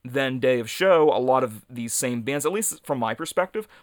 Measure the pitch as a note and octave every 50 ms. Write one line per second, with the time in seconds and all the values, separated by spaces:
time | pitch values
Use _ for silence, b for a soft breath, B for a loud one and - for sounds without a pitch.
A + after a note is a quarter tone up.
0 | - B2 B2 C#3 C3+ C3 C3 B2+ B2+ B2+ B2+ A#2+ A2+ A2 - - F3+ F#3+ F3+ D#3+
1 | D3+ D3+ F#2 G#2+ B2+ B2+ C3 C3 B2+ A2+ A2 G#2 - _ B2+ A#2+ A#2 A#2 - -
2 | C#3 B2+ B2 A#2+ A2 C3 C#3 D3 C#3+ D#3 F#3 G#3+ G#3+ - D3+ - _ - C#3+ B2+
3 | A2+ A2 A#2 - D#3+ - - F3+ F3+ F#3 - A3 G#3+ b b b